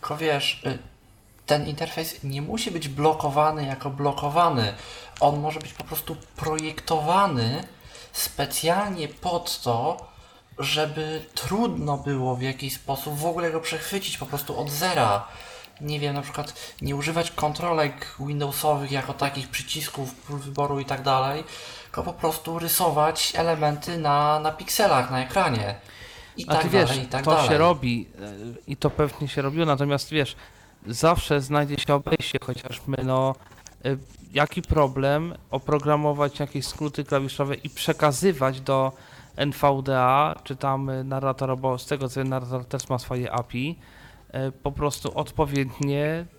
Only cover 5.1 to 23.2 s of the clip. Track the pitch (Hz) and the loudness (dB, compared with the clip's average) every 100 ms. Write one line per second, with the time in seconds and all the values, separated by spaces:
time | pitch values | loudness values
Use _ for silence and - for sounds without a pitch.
5.1 | - 147 147 147 156 143 - - 156 - | 2 2 4 -2 -4 -10 -12 -8 -8 -6
6.1 | 156 - - 156 156 156 151 - 160 151 | -10 -12 -6 -2 -2 -2 -6 0 0 4
7.1 | 180 202 131 113 147 185 - - - - | 4 4 4 0 -2 -6 -16 -20 -20 -12
8.1 | - - - 143 - 156 185 202 180 147 | -6 -4 -2 -4 0 2 2 0 -4 -6
9.1 | - - 254 - - - 113 143 175 - | -4 -2 -2 -2 -4 0 2 0 -2 -8
10.1 | - - - _ - 143 165 151 147 156 | -20 -20 -20 _ -6 -2 2 0 -2 -4
11.1 | 156 156 - 131 196 233 165 147 139 143 | -6 -6 -8 -2 2 2 0 -2 -2 0
12.1 | 139 127 123 131 127 139 - - 135 151 | 0 0 0 -2 -4 -6 -8 -4 -4 -4
13.1 | 147 160 170 170 160 - 160 - 196 - | -2 -2 0 0 -2 -4 -6 -4 -4 -4
14.1 | - 131 139 - - 143 143 185 165 113 | -6 -6 -6 -6 -6 -4 -2 0 4 4
15.1 | 101 - - - - - - 147 147 143 | 2 -2 -14 -16 -18 -20 -12 -6 -2 -2
16.1 | 143 139 - 139 - - - 139 139 147 | -2 -6 -8 -8 -10 -16 -8 -4 -2 0
17.1 | 165 165 - 151 147 175 165 147 135 - | -2 -2 0 -2 0 0 2 2 -2 -14
18.1 | - 139 147 143 139 156 147 139 139 135 | -10 -4 -2 -2 0 2 2 0 -2 -4
19.1 | 135 143 139 131 - - 160 147 - 131 | -2 -2 -2 -6 -8 -6 -6 -6 -6 -8
20.1 | - - 143 139 139 143 139 135 139 135 | -10 -10 -10 -8 -2 0 0 -2 -2 2
21.1 | 131 135 147 156 - - - - - - | 2 2 -2 -8 -14 -14 -16 -10 -8 -6
22.1 | 170 165 151 - 165 165 - 175 147 151 | -2 -2 -2 -4 -4 0 2 4 4 2
23.1 | 156 | 2